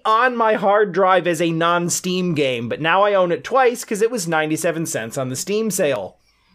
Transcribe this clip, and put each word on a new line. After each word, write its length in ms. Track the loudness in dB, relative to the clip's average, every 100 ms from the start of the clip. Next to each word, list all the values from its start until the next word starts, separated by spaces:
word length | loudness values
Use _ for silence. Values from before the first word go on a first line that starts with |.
| 0
on 300 | 2 2 2
my 180 | 2
hard 380 | 2 2 2 2
drive 340 | 2 4 4 2
as 140 | 0
a 80 | 0
non-Steam 840 | 0 2 2 0 -4 -4 -2 -2 0
game, 320 | 0 -2 -4
but 140 | -4
now 220 | 0 2
I 100 | 4
own 180 | 2 2
it 120 | -2 -2
twice 400 | 2 2 0 -6
'cause 160 | -2
it 100 | -2
was 160 | -2 -2
ninety-seven 580 | -2 0 -2 -2 -2 -4
cents 320 | -6 -6 -6
on 120 | -6
the 60 | -6
Steam 340 | -4 -4 -2
sale. 460 | -2 0 -2 -6 -14 _ _ _